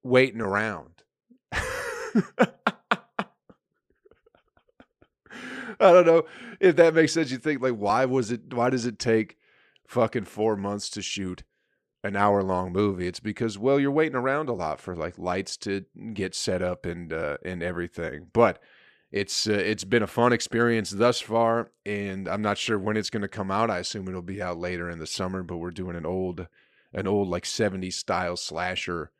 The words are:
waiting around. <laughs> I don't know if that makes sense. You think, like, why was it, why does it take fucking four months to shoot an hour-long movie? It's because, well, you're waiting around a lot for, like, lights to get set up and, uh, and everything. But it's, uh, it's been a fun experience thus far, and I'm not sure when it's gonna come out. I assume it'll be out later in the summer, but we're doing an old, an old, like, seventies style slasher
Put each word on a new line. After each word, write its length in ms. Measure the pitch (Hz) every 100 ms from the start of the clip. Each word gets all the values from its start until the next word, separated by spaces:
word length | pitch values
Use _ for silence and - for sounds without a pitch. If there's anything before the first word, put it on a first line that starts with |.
waiting 380 | 123 127 131 107
around. 600 | 104 101 110 90 67 _ _ _
<laughs> 360 | _ 247 _
I 100 | - 508 - 466 453 - 226 - - - - - - _ - _ - - _ _ _ _ _ _ _ _ _ _ _ _ _ _ _ - _ _ _ _ 233 254 - - 202
don't 260 | 208 180 170
know 200 | 165 156 - - -
if 160 | 185 151
that 180 | 165
makes 200 | 160 151
sense. 180 | 165 143
You 60 | 127
think, 240 | 156 139
like, 140 | 131 113
why 280 | 101 113
was 260 | 131 131 110
it, 240 | 117 -
why 160 | 123 120
does 160 | 131 120
it 140 | 107
take 380 | 120 113 107 _ _ _ _ _ _
fucking 380 | 123 113 123 92
four 320 | 104 110 104
months 320 | 98 104 -
to 120 | 104
shoot 420 | 95 - 92 92 - _ _ _ _ _
an 120 | 101 98
hour-long 560 | 104 101 95 90 92
movie? 360 | 90 104 92 90
It's 120 | 87
because, 380 | 107 101 113 98
well, 220 | 123 139
you're 100 | 139
waiting 260 | 143 156 131
around 320 | 131 143 151
a 60 |
lot 260 | 107 80 73
for, 160 | - 87
like, 220 | 82 87
lights 400 | 87 92 95 -
to 280 | 107 98 95 - 113
get 220 | 107 92 -
set 260 | - 92
up 240 | 90 90 87
and, 260 | 85 85
uh, 260 | 80 76 71
and 200 | 90 90
everything. 640 | 85 87 87 - 82 73 82
But 300 | 113 113 87 _ _ _ _ _
it's, 360 | 101 101 - 107
uh, 60 |
it's 300 | 104 92 107
been 200 | 95 117
a 40 | 104
fun 240 | - 120
experience 600 | 117 - 113 120 113 101
thus 280 | 98 120 120
far, 520 | - 113 113 117 113 _ -
and 420 | 104 101 95 92
I'm 160 | 98
not 160 | 104 104
sure 180 | - 107
when 180 | 101 107
it's 140 | 98
gonna 180 | 110 98
come 240 | 107 95
out. 200 | 98 113
I 80 | 90
assume 280 | 92 107 92
it'll 140 | 92
be 200 | 87 95
out 180 | 92 87
later 280 | 90 90 87
in 100 | 85
the 80 | 78
summer, 340 | - 92 95
but 160 | 87 87
we're 140 | 87
doing 240 | 87 90 85
an 100 | 80
old, 420 | 92 92 85 90 _ _ _ _
an 140 | - 95
old, 200 | 101 95
like, 180 | 87 -
seventies 520 | - 104 92 92 -
style 400 | - 90 90 87
slasher 760 | - 78 90 90 - 85 73